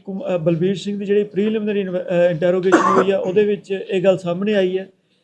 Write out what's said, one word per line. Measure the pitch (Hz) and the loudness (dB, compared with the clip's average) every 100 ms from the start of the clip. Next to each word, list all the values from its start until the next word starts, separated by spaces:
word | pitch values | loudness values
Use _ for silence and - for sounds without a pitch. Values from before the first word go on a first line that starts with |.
ਕੁਮ-, | - 190 185 | -12 -8 -4
ਅਹ, | 180 | -2
ਬਲਬੀਰ | 165 165 185 | 0 0 0
ਸਿੰਘ | 185 196 202 | -2 -4 -4
ਦੀ | |
ਜਿਹੜੀ | 202 202 | 0 0
ਪ੍ਰੀਲਿਮਿਨਰੀ | 208 180 214 220 208 202 | 0 -2 -2 -2 -2 -2
ਇਨਵ-, | 190 180 | -2 -4
ਅਹ, | - 175 175 | -2 2 2
ਇੰਟਰੋਗੇਸ਼ਨ | 160 175 185 185 170 - 190 | 2 0 2 4 2 4 2
ਹੋਈ | 190 | 2
ਆ, | 190 | 0
ਉਹਦੇ | 190 190 | 0 0
ਵਿੱਚ | 208 202 - | 0 -2 -6
ਇਹ | 190 - 196 | -8 -4 0
ਗੱਲ | 190 185 | 2 2
ਸਾਹਮਣੇ | 175 175 202 | 0 -4 -2
ਆਈ | 208 185 185 | 0 0 -2
ਹੈ | 190 _ _ _ | -8 _ _ _